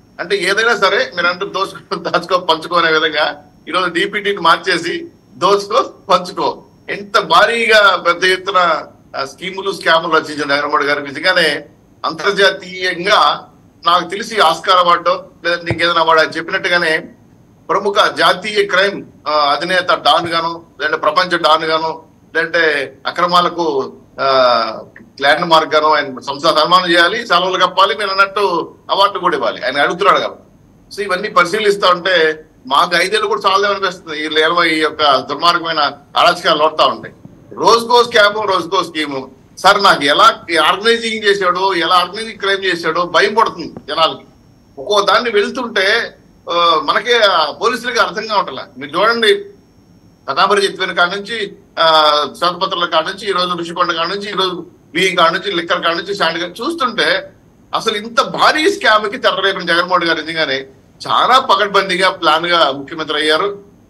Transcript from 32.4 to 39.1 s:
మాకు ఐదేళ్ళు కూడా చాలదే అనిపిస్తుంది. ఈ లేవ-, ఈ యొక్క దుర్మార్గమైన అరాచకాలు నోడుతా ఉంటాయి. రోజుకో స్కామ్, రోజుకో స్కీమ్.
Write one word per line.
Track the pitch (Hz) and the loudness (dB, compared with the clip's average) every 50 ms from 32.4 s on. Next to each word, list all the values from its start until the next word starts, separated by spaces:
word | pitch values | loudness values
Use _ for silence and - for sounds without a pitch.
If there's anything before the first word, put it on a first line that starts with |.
| - _ _ _ - | -10 _ _ _ -4
మాకు | 127 135 147 175 175 175 | 0 2 2 2 2 2
ఐదేళ్ళు | 170 185 190 208 214 214 | 0 0 0 -2 -2 -2
కూడా | 208 220 - - | -2 -2 0 0
చాలదే | 196 190 196 202 202 | 2 2 2 2 0
అనిపిస్తుంది. | 202 196 196 180 - - - 165 151 151 156 | 0 -2 -4 -6 -6 -8 -12 -10 -8 -8 -6
ఈ | 156 | -2
లేవ-, | 151 156 156 165 175 175 170 | 0 2 2 2 2 2 2
ఈ | 165 160 156 | 2 2 0
యొక్క | 156 151 156 151 151 143 131 | 0 -2 0 2 2 4 4
దుర్మార్గమైన | 131 131 139 147 147 165 175 170 170 165 165 160 151 147 139 135 - - _ - | 2 0 -4 -4 0 2 2 2 2 0 -4 -2 0 -2 -2 -4 -8 -12 _ 0
అరాచకాలు | - 147 175 175 175 180 180 160 147 | 2 2 2 2 2 0 0 2 2
నోడుతా | 151 156 156 165 151 | 2 0 2 2 0
ఉంటాయి. | 127 113 107 110 - - - - - - - - - | 0 0 -4 -10 -18 -18 -20 -20 -20 -20 -20 -20 -16
రోజుకో | 101 117 151 196 226 233 233 233 247 240 233 | -8 -2 2 2 2 2 2 2 2 2 2
స్కామ్, | 233 240 220 202 208 208 214 214 196 | 2 2 4 4 2 2 -2 -2 -2
రోజుకో | 190 180 160 - 190 185 175 | -2 -2 -2 -2 -2 -2 -2
స్కీమ్. | - - 156 151 143 | -2 -4 -6 -6 -6